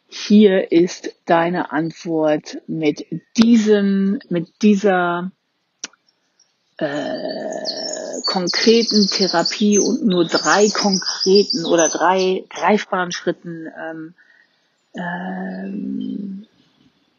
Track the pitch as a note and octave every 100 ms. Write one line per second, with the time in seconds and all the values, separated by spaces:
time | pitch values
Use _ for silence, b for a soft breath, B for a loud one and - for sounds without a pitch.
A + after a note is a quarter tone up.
0 | _ - - G#3 G#3 F#3+ - E3+ F3+ -
1 | - - - E3+ E3+ F3+ - D3 D#3+ -
2 | F3 D#3+ D#3 D3+ - C#4+ - D#3+ D#3 -
3 | - E3 - - A3+ A#3 G#3+ G#3 G3 G3
4 | G3 G3 - F3 E3+ _ G#3+ G3+ G3+ F3+
5 | F3 F3 F#3 - _ _ _ _ - _
6 | _ _ _ _ _ _ _ - D#4+ D3
7 | - - - - - - - - - -
8 | - - - G3 F3 - - A3+ A3 G#3+
9 | G3 - F#3 E3+ F3+ - G#3 G3+ - A#3
10 | A3+ F3+ E3+ D3 D3+ F3 G#3 - G3+ F#3+
11 | - - F3+ G3+ G3 E3+ E3 E3+ D#3 D3+
12 | E3 F#3+ F#3 F#3 - - E3+ G#3 - F#3+
13 | F3+ E3+ - D#3+ F3+ E3 D#3+ - D#3+ E3
14 | D#3+ - b b b b b b _ -
15 | F3 F3+ F#3 F#3 F#3+ F#3 G3 G3 G3+ G#3
16 | - - G3 G3 G#3+ _ _ _ _ _
17 | _